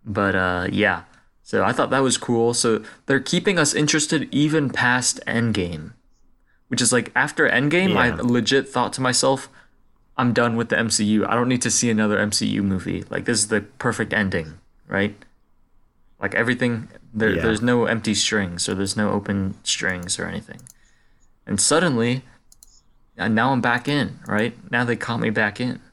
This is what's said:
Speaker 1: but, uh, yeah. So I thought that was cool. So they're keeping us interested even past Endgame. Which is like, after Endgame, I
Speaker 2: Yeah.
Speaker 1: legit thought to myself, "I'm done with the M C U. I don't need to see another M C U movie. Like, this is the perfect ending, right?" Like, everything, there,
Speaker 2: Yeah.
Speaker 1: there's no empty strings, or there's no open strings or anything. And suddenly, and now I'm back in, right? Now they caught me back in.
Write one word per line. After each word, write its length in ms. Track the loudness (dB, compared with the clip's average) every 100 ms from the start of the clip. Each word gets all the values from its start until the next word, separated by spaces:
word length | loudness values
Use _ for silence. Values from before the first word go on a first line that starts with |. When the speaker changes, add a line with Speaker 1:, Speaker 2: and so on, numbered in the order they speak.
| -4
Speaker 1:
but, 300 | 0 2 2
uh, 320 | 0 0 -2
yeah. 320 | 0 0 0 -8 -20 _ _
So 200 | -4 0
I 80 | 0
thought 160 | 0 0
that 120 | 2
was 140 | 2 0
cool. 360 | 0 0 2
So 300 | 2 0 0 -4 -16 -2
they're 120 | -2
keeping 360 | 0 0 2 2
us 160 | 2
interested 540 | 2 2 0 0 -2 0
even 360 | 0 2 2 0
past 500 | 0 2 2 0 -4 -2
Endgame. 680 | 0 0 0 -2 -6 -12 -18 _ _ _ _ _ _ _
Which 140 | -2
is 100 | 2
like, 180 | 0 0 -2
after 340 | -2 2 2
Endgame, 460 | 4 4 2 2 2
I 120 | 2
Speaker 2:
Yeah. 120 | 2
Speaker 1:
legit 480 | 0 0 2 0 0
thought 240 | -2 -2
to 80 | 0
myself, 480 | 0 2 2 0 -4 -20 -20 _ _ _ _ -2
"I'm 160 | 0
done 220 | 2 2 0
with 120 | 0
the 80 | 0
M 120 | 2
C 120 | 0 2
U. 200 | 2 2
I 80 | 2
don't 120 | 2
need 120 | 0
to 80 | 0
see 180 | 0 2
another 300 | 2 2 2
M 120 | 0
C 140 | 0 0
U 140 | 0
movie. 420 | 0 -2 -4 -6 -4
Like, 160 | -6 -2
this 140 | -2
is 80 | 0
the 140 | -2
perfect 520 | -4 -4 -2 -2 -2
ending, 460 | 0 0 -2 -6 -14 _ _ -6
right?" 280 | -2 -2 -6 -20 _ _ _ _ _ _ _ _ _
Like, 140 | -4 -2
everything, 540 | 0 0 0 -2 -8 -18 -10
there, 180 | -2 0
Speaker 2:
Yeah. 80 | 2
Speaker 1:
there's 180 | 0 0
no 240 | 2 2 2
empty 280 | 0 0
strings, 540 | 0 0 -2 -2 -4 -4
or 60 | -2
there's 220 | -2 -2
no 120 | -2
open 440 | -2 -2 -4 -4 -6
strings 560 | -6 -4 -4 -4 -6 -6
or 60 | -6
anything. 340 | -8 -12 -18 -20 -20 _ _ _ _ _ _ -6
And 120 | -2
suddenly, 640 | 4 4 4 2 0 -2 -6 -20 _ -20 -20 -20 _ _ _ -6
and 160 | 0
now 180 | 2 4
I'm 100 | 2
back 260 | 2 0 0
in, 320 | -2 -2 -6 -4
right? 280 | -2 -2 -4 -4
Now 120 | -2 0
they 100 | -2
caught 240 | -4 -2
me 100 | -2
back 280 | 0 -2 -2
in. 200 | -4 -6 -14